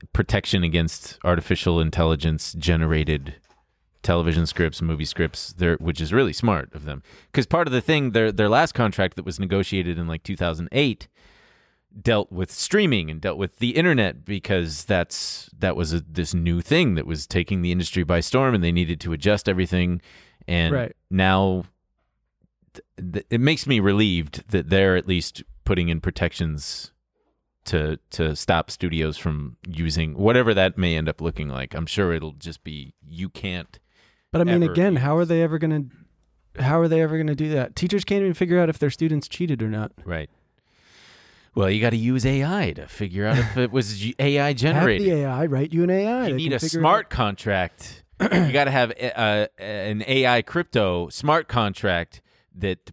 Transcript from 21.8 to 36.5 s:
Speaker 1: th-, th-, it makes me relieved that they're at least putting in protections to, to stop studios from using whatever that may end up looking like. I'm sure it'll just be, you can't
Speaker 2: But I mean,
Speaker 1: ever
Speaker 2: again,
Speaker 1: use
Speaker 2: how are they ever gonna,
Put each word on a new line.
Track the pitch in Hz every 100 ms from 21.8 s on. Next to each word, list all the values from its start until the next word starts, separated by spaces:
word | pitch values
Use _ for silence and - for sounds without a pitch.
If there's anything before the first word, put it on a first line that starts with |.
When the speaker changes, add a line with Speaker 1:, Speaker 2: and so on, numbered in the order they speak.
| _ _ _ _ _ _ _ _ _
Speaker 1:
th-, | - - - 92
th-, | 95 -
it | 117
makes | 135 160 143
me | 117
relieved | 98 101 110 85 76 - -
that | 98 76
they're | 95 95 90
at | 92
least | 87 - - - - -
putting | 90 85
in | 82
protections | - - 87 - 82 76 - - - _ _ _ _ _ _ _ -
to, | 85 76 78 -
to | - 80 76
stop | - 85 -
studios | - 87 80 78 76
from | 85 73 71 - 90
using | 80 82 78 78 69
whatever | 104 123 117 98
that | 92 95
may | 90 80
end | 80
up | -
looking | 82 - 76
like. | 65 65 76
I'm | 80
sure | - 92
it'll | 82 78
just | 71 82 78
be, | 80 76 67 - 73
you | 82 95
can't | - 98 90 78 - _ _ _ _ _
Speaker 2:
But | 165
I | 175
mean, | 175
Speaker 1:
ever | 165
Speaker 2:
again, | 165 196
Speaker 1:
use | 151
Speaker 2:
how | 139 160
are | 170
they | 165
ever | 165 156
gonna, | 160 151 131 - - _ _ _ _